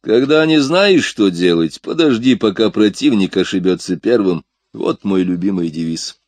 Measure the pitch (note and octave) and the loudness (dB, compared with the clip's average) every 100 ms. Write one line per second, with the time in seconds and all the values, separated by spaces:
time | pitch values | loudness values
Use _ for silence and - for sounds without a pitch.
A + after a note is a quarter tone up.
0 | - A2+ C3+ D#3 D#3 D#3 C3+ F3 G3+ F3+ | 2 0 4 2 4 2 2 2 4 2
1 | - - G2+ E2+ F2 E2+ E2 - - D#3+ | 0 0 0 2 2 2 0 -4 -10 0
2 | D#3+ A#2 B2 A#2+ A2 F#2 A2 G2 G#2+ - | 0 2 2 2 0 0 -2 2 0 2
3 | C#3+ A2 F#2+ F#2+ F2+ F#2+ F2+ F2+ - F2 | 0 0 0 -2 -2 -2 0 -2 -4 -4
4 | G#2 A#2+ G2 E2+ _ _ _ - - - | 0 0 2 -2 _ _ _ -8 -6 -4
5 | G2+ F#2+ F2+ F2 F#2+ F#2+ E2+ D#2 E2 E2 | -2 -2 -2 -2 -4 -2 -4 -6 -6 -6
6 | - - | -10 -16